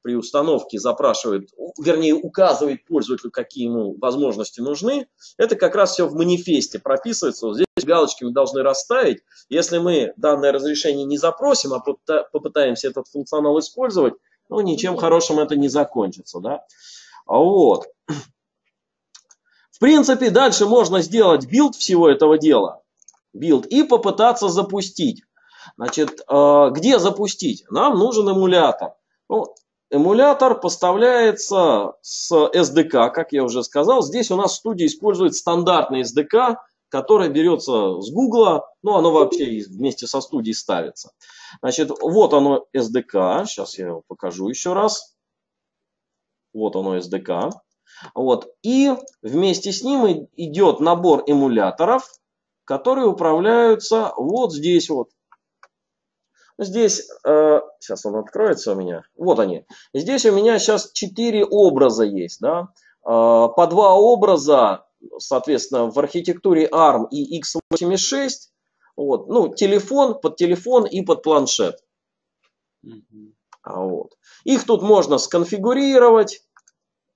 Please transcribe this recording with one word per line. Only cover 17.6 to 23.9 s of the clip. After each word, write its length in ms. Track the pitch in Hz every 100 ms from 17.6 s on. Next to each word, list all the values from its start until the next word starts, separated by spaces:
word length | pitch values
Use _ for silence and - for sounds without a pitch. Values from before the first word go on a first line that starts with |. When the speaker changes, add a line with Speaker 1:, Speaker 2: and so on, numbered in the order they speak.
| 139 90 - _ - 143 - _ _ _ _ _ _ _ _ _ _ _ _ _ _
Speaker 1:
В 80 | -
принципе, 500 | 262 311 269 240 240
дальше 360 | 202 269 - 208
можно 360 | 240 185 190
сделать 460 | 160 220 190 151 127
билд 280 | 220 294 -
всего 340 | - 175 165
этого 280 | 139 151 156
дела. 440 | 156 123 92 - _ _ _ _ _
Билд 320 | 101 160 139 -
и 180 | 254
попытаться 640 | 302